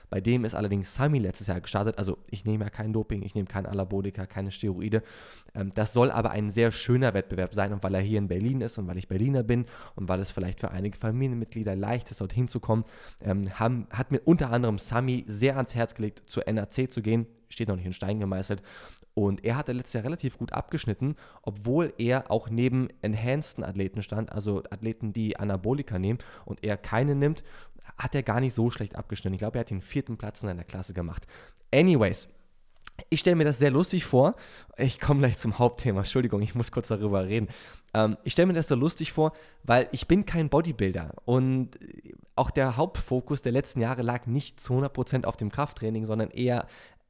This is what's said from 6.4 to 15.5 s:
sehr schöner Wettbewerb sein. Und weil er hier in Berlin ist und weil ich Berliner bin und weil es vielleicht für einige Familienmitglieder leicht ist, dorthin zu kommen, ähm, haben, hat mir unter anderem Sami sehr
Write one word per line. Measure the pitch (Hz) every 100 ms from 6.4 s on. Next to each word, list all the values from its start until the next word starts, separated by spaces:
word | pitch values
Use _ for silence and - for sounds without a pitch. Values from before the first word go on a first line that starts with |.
| 104
sehr | 104 117
schöner | 110 - 123 131
Wettbewerb | 98 - 92 90
sein. | 101 101
Und | 101
weil | 95 95
er |
hier | 101 107
in | 101
Berlin | 87 113 131
ist | 113 -
und | 92
weil | 90
ich | -
Berliner | 95 123 135
bin | 110 120 120 - - -
und | 92
weil | 92
es | 98
vielleicht | - 90 -
für | -
einige | 92 101 95
Familienmitglieder | 113 117 135 120 110 113 104 95
leicht | 101 120 -
ist, | -
dorthin | 98 - 123
zu | 120
kommen, | - 113 113 - - -
ähm, | 104 98 98 101
haben, | 113 123 -
hat | 104 113
mir | 139 -
unter | 170 135
anderem | 117 120 101
Sami | - 117 127 127 -
sehr | 104 131